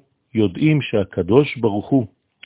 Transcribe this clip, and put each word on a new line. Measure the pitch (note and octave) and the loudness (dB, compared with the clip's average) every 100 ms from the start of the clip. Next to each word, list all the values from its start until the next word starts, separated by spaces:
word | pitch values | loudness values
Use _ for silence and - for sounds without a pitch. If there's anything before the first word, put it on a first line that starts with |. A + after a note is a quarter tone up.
| _ _ _ | _ _ _
יודעים | A2 G2+ E2+ D#3 D3+ | 0 0 2 2 2
שהקדוש | - G#2 F#2+ - F2 C#3 D3 B2 | 0 -2 -2 -4 2 2 2 0
ברוך | A2+ G#2 - | -4 -4 -2
הוא | C#3 G#2+ _ _ _ | -2 -2 _ _ _